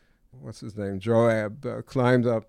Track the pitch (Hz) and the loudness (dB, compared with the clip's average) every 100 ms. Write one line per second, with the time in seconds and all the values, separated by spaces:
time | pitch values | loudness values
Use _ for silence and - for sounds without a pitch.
0 | _ _ _ 127 135 - 120 104 101 95 | _ _ _ -20 -18 -16 -14 -10 -8 -6
1 | 110 113 117 110 104 120 120 113 - 131 | 2 4 4 2 -4 -8 -10 -12 -6 0
2 | 123 127 120 113 | 4 4 2 -2